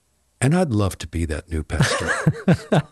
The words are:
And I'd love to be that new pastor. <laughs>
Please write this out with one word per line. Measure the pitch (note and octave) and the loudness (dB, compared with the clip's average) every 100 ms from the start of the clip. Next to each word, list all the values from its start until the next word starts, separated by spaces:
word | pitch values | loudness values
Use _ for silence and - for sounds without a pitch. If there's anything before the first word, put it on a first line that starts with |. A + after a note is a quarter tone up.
| _ _ _ _ | _ _ _ _
And | B2 F3 | 2 2
I'd | E3+ | 2
love | G#2 F#2+ - | 2 0 -2
to | F2 | -8
be | E2 D#2 | -4 -4
that | D2+ - | -4 -6
new | D#2 | -6
pastor. | - - B2+ - - - - - - - - | -4 0 0 0 -2 -2 -2 0 0 0 2
<laughs> | F3+ - | 0 0